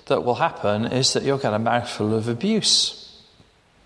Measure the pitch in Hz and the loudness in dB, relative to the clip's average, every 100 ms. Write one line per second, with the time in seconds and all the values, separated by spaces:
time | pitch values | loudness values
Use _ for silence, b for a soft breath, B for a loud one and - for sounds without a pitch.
0 | B 123 120 117 160 - 104 104 117 131 | B 0 0 0 0 0 0 0 0 0
1 | 123 123 131 139 123 107 113 120 117 - | 0 0 0 0 0 0 2 0 -2 -2
2 | 107 110 113 117 196 220 - - - - | 0 0 0 -2 0 0 2 2 0 -6
3 | - - - _ _ _ _ _ | -18 -20 -20 _ _ _ _ _